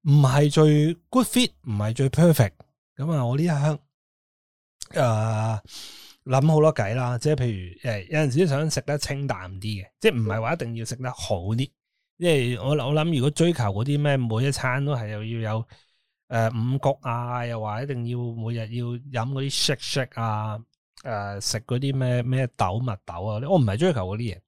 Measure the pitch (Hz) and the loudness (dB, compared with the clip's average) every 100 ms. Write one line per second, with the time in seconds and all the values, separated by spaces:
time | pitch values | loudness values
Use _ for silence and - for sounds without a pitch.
0 | 156 147 135 139 147 160 156 151 156 170 | 6 6 6 4 4 6 6 6 2 -2
1 | _ 254 233 247 247 _ - 104 104 117 | _ 0 2 2 0 _ -4 -2 -2 0
2 | 135 - 170 156 107 _ - _ _ - | 0 6 6 6 4 _ -20 _ _ -8
3 | 147 156 120 135 170 147 151 147 _ _ | -2 0 0 0 0 2 0 -2 _ _
4 | _ _ _ _ _ _ _ _ - - | _ _ _ _ _ _ _ _ -6 0
5 | 127 110 110 110 110 110 _ - - - | 2 2 0 -2 -2 -4 _ -18 -18 -20
6 | - _ - 131 151 156 156 151 101 120 | -20 _ 0 2 6 6 4 4 -2 -2
7 | 123 123 151 151 123 101 90 90 127 107 | -2 -2 0 0 0 -2 -8 -8 -6 -6
8 | 95 151 151 127 180 139 156 143 - 147 | -4 -2 0 2 2 2 0 -2 -4 -4
9 | - 139 139 98 92 95 107 101 92 _ | -4 -4 -4 -6 -8 -8 -6 -6 -10 _
10 | 220 127 107 107 113 170 117 113 113 127 | 2 2 0 0 -2 -2 -4 -6 -8 -8
11 | 127 - - 95 92 113 127 _ _ _ | -8 -8 -4 -4 -2 -2 -2 _ _ _
12 | _ _ 175 147 120 120 123 147 127 151 | _ _ 2 2 2 -2 -2 -2 0 0
13 | 160 151 135 143 170 156 107 98 127 147 | 2 2 0 2 2 2 0 0 0 0
14 | 147 139 120 110 135 139 131 127 139 127 | 2 2 0 0 0 0 -2 -2 -2 -2
15 | 107 107 110 117 110 110 113 - _ _ | -4 -8 -6 -4 -2 -4 -6 -16 _ _
16 | _ _ _ 117 113 117 120 139 139 139 | _ _ _ 0 0 0 -2 0 0 0
17 | 127 120 120 123 120 117 107 107 143 123 | -4 -4 -4 -6 -4 -6 -6 -6 -6 -6
18 | 117 123 120 113 113 117 110 120 120 120 | -4 -4 -6 -6 -6 -6 -6 -6 -6 -8
19 | 139 123 120 135 139 - - 139 - 143 | -6 -6 -4 -4 -4 -2 0 -2 -4 -4
20 | 123 120 113 107 107 107 - _ _ - | -4 -4 -4 -2 -4 -6 -12 _ _ -16
21 | 139 107 101 101 - 113 - 123 139 131 | -8 -6 -6 -6 -4 -6 -4 -4 -2 -2
22 | 127 123 123 127 127 - 95 104 127 113 | 0 0 0 0 -2 -2 -2 0 -4 -6
23 | - 87 104 107 135 185 113 101 180 131 | -10 -8 -6 -6 2 2 4 2 0 0
24 | 92 104 117 87 | -4 -6 -6 -10